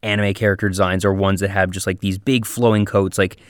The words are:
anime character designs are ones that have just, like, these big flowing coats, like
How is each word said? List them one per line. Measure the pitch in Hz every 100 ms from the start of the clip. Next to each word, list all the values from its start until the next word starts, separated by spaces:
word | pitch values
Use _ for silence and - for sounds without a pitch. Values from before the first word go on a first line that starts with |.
anime | 110 104 101
character | 98 107 95 104
designs | 92 92 92 101
are |
ones | 98 98 95
that | 98
have | 98 95
just, | 92 -
like, | 95
these | 101 95
big | 120 131 110
flowing | - 120 107 101
coats, | 104 95 -
like | 92 - -